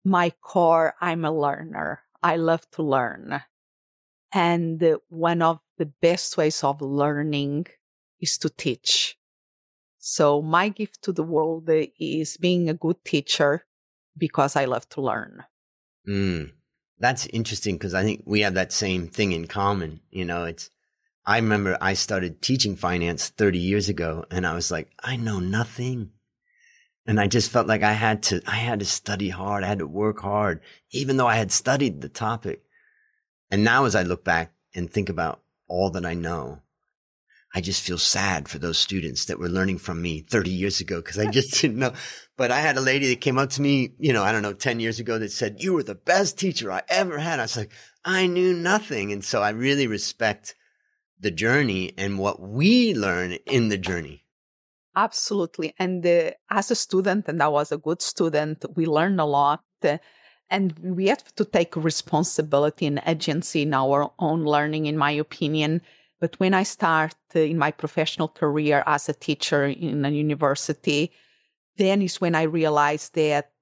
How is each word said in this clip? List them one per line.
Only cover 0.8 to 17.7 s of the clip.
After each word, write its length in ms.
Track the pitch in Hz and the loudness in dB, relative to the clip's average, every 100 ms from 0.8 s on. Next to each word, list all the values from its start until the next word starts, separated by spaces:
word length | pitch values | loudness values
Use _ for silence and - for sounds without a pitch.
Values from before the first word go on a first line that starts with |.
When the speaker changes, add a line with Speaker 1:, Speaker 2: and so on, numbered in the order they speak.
| 160 - | 2 0
Speaker 1:
I'm 240 | 175 165 | -4 -2
a 80 | 156 | -2
learner. 680 | 160 143 143 160 - 156 151 _ _ | 0 -2 -2 -8 -8 -6 -8 _ _
I 140 | 170 165 | 0 2
love 340 | 165 165 - | 2 0 -2
to 120 | - | -4
learn. 580 | 156 135 120 76 - 139 - _ _ _ _ _ _ _ _ | 0 2 0 -6 -8 -10 -10 _ _ _ _ _ _ _ _
And, 480 | 196 170 170 165 165 | 2 4 2 0 2
uh, 140 | 165 156 - | 2 2 -4
one 340 | 165 170 170 | -2 0 4
of 160 | 165 165 _ - | 2 0 _ -6
the 80 | 156 | -6
best 500 | - 170 170 - - | 2 2 2 -2 0
ways 260 | 156 - | 0 2
of 180 | 139 147 | -2 -2
learning 840 | 139 143 147 147 151 143 143 147 175 _ _ _ _ _ | -2 0 0 0 -2 -2 -2 -4 -6 _ _ _ _ _
is 180 | 170 - | -6 -2
to 120 | 156 | -4
teach. 680 | - 143 - - - - - _ _ _ _ _ _ _ _ | -2 -4 -2 0 0 0 -6 _ _ _ _ _ _ _ _
So 420 | - - 147 147 | -8 2 2 2
my 280 | 156 165 208 | 2 2 2
gift 340 | 202 208 - | -4 -10 -8
to 100 | - | -6
the 120 | 170 | -4
world, 440 | 160 160 160 165 160 | 0 0 0 -2 2
uh, 180 | 160 - _ | 2 0 _
is 380 | 156 156 156 - | -6 -4 -6 -2
being 320 | 180 180 170 | 0 2 2
a 60 | |
good 300 | 170 160 180 | 0 -2 -4
teacher 600 | - 151 - - 143 160 - _ _ _ _ - | -2 -2 0 2 2 2 -4 _ _ _ _ -6
because 380 | 160 - 139 | -2 2 2
I 120 | 147 131 | 2 0
love 220 | 120 - | -2 -4
to 100 | - | -6
learn. 420 | 131 107 - 98 - _ _ _ _ _ - | -4 -4 -8 -16 -20 _ _ _ _ _ -6
Speaker 2:
Mm, 460 | 98 98 85 69 - _ _ _ _ | -2 -2 -2 -8 -16 _ _ _ _
that's 260 | 120 131 - | 0 0 -4
interesting 540 | 113 113 101 107 | -4 -4 -4 -4